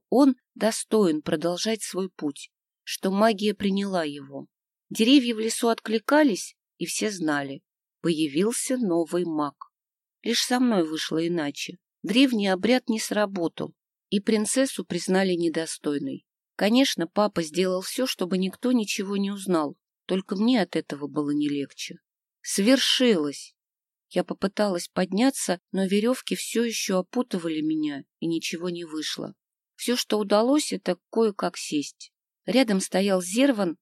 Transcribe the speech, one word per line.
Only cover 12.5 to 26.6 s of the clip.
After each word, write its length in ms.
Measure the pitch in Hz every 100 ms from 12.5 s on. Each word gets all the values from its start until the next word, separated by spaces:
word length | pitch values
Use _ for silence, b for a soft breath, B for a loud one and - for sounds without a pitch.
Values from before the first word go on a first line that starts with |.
| 185 208 240 -
не 140 | 220
сработал, 760 | - 202 208 196 160 - 151 - _ _ -
и 120 | 202
принцессу 640 | 214 214 214 262 269 - 180
признали 480 | - - 185 190
недостойной. 920 | 170 170 160 160 - 151 143 139 135 _ _ _ -
Конечно, 520 | 196 247 277 - 165
папа 360 | - 208 180
сделал 380 | 160 165 185 185
всё, 260 | 190 - 254
чтобы 300 | - 185 185
никто 340 | 185 - 247
ничего 460 | 247 208 - 196 202
не 140 | 196
узнал, 440 | 202 190 170 147 - _ _ -
только 320 | 190 - 196
мне 240 | 226 254
от 160 | 175 165
этого 300 | - 143 143
было 240 | 147 147
не 180 | 147 147
легче. 480 | 143 139 - - 175 _ _ _ _
Свершилось! 1120 | - - 202 269 - - 247 180 147 - - _ _ _ _ _ _ 180
Я 80 |
попыталась 640 | 180 180 196 - 208 175 -
подняться, 720 | - 185 185 262 - - 180 _
но 140 | 190 190
верёвки 500 | 202 226 254 - 185
всё 280 | - 226